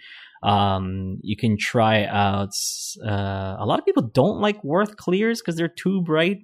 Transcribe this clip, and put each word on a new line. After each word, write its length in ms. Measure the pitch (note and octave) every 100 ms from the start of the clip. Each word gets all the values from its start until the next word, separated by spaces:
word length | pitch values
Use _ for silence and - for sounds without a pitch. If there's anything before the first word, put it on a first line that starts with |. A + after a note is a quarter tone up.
| - - - -
Um, 760 | G2+ G#2 G2+ F#2+ F#2 F#2+ F#2+ F#2+
you 140 | F2+ G#2+
can 200 | A2+ G#2
try 480 | - B2 A2 A2
out, 460 | G2+ G#2 G2+ G2+ F#2+ - - - - - G#2+
uh, 500 | G2+ G2 G2 F#2+ G2
a 60 |
lot 140 | G#2+ E3
of 60 | G4
people 160 | F#4+
don't 380 | A2+ C3 D#3 -
like 220 | G#3 G#3
Worth 320 | C3+ E3 G#3 -
Clears 440 | - F#3 A3 A#3
'cause 140 | - E3+
they're 120 | E3+
too 340 | - F3+ F#3+
bright, 360 | E3+ D#3 E3+ G3+